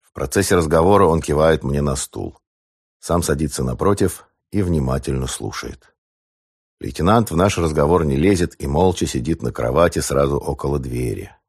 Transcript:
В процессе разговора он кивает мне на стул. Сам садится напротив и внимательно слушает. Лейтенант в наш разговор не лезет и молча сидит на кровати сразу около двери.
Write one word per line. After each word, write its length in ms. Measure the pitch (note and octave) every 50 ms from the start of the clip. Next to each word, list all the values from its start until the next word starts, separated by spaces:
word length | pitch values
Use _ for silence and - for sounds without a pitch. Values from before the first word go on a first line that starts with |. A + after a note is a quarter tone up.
В 120 | _ _ _
процессе 420 | - D2 D2 - G2+ F#2+ - G#2
разговора 480 | F2+ E2 D2+ D#2+ E2 E2 F#2 G#2 G2 G2
он 160 | E2+ D#2+ E2
кивает 420 | D#2 - D2 D2 D#2 D#2+ D#2+ D2+ -
мне 200 | C2+ C#2 C#2+ C#2+
на 120 | C#2+ C2+
стул. 420 | C2+ - - - - F2 E2 - _ _ _ _ _ _ _ _ _ _ _ _ _
Сам 220 | - - D#2 F2 E2
садится 400 | - D#2 C#2+ D#2 D2 - - C2
напротив 640 | B1 B1+ - D2+ F#2 G2+ - G#2 F2+ - - - _ _ _ _ _
и 120 | - G2+ G2
внимательно 640 | F2+ E2+ D#2 C#2 B1+ C2 C#2 C#2 - C2+ C2 C2
слушает. 680 | B1 - - G#1+ G#1 - - - A#1 - - _ _ _ _ _ _ _ _ _ _ _ _ _ _ _ _ _ _ _ _
Лейтенант 520 | - - C2+ - D#2+ F2+ G#2 A#2+ A2 -
в 60 | D#2+
наш 200 | D#2+ F2+ G#2 -
разговор 480 | - E2+ D#2+ D2+ D#2 D2 D2 E2+ - E2
не 120 | D2 C2+
лезет 440 | C2+ D2+ G2 G2+ F2 F2 E2 - _
и 60 | C#2+
молча 400 | C#2 C#2+ D2+ F#2 F#2+ F2 - F2
сидит 360 | D#2 - C2 A#1 C#2 D#2+ - -
на 80 | B1
кровати 500 | - - B1 A#1 B1+ D2 E2+ E2+ - D#2+
сразу 360 | D2+ - C#2 C2+ C#2+ C#2 C#2+
около 420 | C#2 - C#2+ C#2+ - - C#2+ C#2+ C#2+
двери. 560 | C2 B1+ A#1+ A#1+ B1 A#1 G1+ G1+ G1+ - - _ _